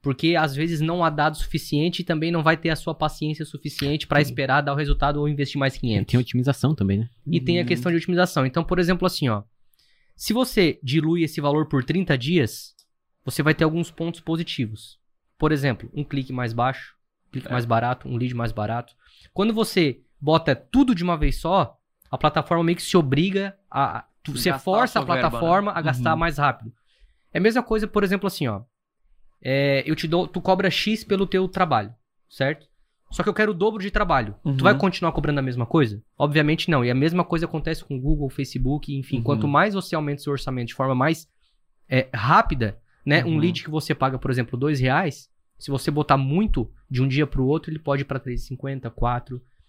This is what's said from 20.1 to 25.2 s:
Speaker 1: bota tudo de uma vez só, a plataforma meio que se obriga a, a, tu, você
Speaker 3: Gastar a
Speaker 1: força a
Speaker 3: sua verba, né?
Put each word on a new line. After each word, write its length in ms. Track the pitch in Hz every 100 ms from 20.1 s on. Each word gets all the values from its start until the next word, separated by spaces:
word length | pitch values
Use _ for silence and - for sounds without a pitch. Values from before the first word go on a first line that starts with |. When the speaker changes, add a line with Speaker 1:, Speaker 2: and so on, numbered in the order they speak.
| _
Speaker 1:
bota 340 | 143 160 156
tudo 400 | 131 - 254 262
de 80 | 196
uma 140 | 175 165
vez 240 | 147 127
só, 380 | 160 185 151 _ _ _ _
a 80 | 131
plataforma 440 | 151 156 147 170
meio 140 | 170 175
que 60 |
se 140 | - 180
obriga 600 | 143 139 185 196 196 196 _
a, 280 | - 139 98
a, 40 | - _
tu, 100 | -
você 180 | 131 123
Speaker 3:
Gastar 60 | 135
a 20 |
Speaker 1:
força 400 | - 196 247 226
a 20 |
Speaker 3:
sua 120 | 135
verba, 0 |
né? 160 | 170